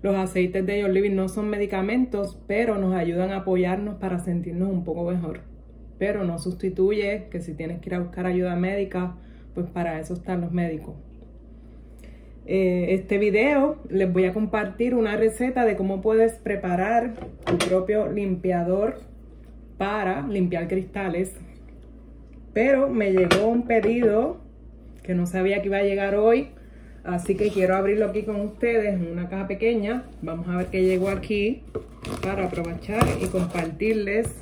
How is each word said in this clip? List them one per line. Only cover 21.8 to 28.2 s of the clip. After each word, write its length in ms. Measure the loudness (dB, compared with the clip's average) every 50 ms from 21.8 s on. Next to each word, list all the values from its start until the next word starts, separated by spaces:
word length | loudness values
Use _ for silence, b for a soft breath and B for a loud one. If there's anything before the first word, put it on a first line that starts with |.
| -20 -20 -20 -20 -20 -20 -20 -20 -20 -20 -20 -20 -20 -6 0
Pero 340 | 2 4 6 6 4 4 2
me 240 | 2 2 2 4 4
llegó 360 | 4 6 6 6 4 4 4
un 180 | 2 2 2
pedido 720 | 4 2 4 4 4 2 4 4 4 4 4 2 0 -4 -8 -14 -20 -20 -20 -20 -20 -20 -20 -20 -20 -20 -18 -6
que 120 | -2 -2
no 120 | 0 0
sabía 340 | 0 0 0 0 2 0 0
que 80 | 0 -2
iba 80 | 0
a 60 | 2 2
llegar 320 | 2 2 0 0 0 2
hoy, 340 | 4 6 6 6 6 2 -4 -10 B B B B B B B B B B
así 320 | -4 -4 -4 0 0 0
que 140 | 2 2 0
quiero 280 | 2 2 2 4 4
abrirlo 280 | 2 2 2 2 2 2
aquí 200 | 0 0 -2